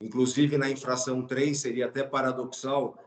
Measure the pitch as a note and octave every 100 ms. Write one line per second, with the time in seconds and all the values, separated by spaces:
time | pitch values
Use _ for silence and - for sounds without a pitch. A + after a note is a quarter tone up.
0 | A2 B2 B2+ C#3 D3 D3 C3+ C3 B2+ B2
1 | - B2+ B2+ B2+ D3 C#3+ B2+ A#2 A#2+ C#3
2 | C3+ C3+ C3 B2 A#2+ - C3+ C#3 A#2+ -